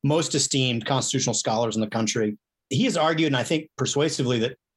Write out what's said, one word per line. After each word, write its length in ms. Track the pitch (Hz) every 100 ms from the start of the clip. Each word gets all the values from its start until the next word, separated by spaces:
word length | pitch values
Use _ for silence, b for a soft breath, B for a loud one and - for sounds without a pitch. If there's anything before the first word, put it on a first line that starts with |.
most 320 | 143 156 160 151
esteemed 500 | - 139 127 117 113
constitutional 480 | 135 123 135 135
scholars 420 | 110 - 113 117 110
in 60 |
the 80 | 107
country. 480 | 113 107 120 107 107 _ _ -
He 140 | 120
has 140 | 254 175
argued, 300 | 156 160 160
and 100 | 135
I 60 |
think 240 | 113 160 151 -
persuasively, 600 | 131 139 151 139 123 123
that 180 | 117 - _